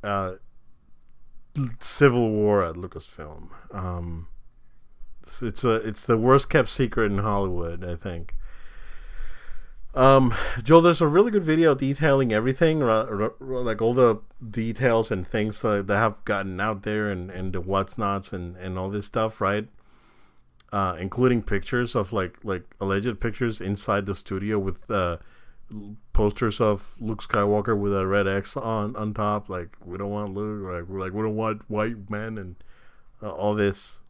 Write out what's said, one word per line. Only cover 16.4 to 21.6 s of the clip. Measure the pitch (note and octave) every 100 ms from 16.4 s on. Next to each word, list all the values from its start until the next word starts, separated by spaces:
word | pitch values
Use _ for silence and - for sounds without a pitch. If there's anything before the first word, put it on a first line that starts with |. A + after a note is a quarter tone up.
| G2 F#2
out | G#2 G#2
there | G#2+ G#2+ G#2+
and, | F#2+ F2+
and | F#2 F#2+
the | F#2
what's | F2+ G2 G2 -
nots | G#2 G2 G2
and, | F#2+ F2 F2+
and | F#2 F#2
all | F#2+
this | G#2 G2+
stuff, | A#2 A2 -
right? | G2 G#2 A2 - - - - - - _ _ _ -
Uh, | G#2 F#2+ E2+
including | F#2 - B2+ A#2+
pictures | - G2+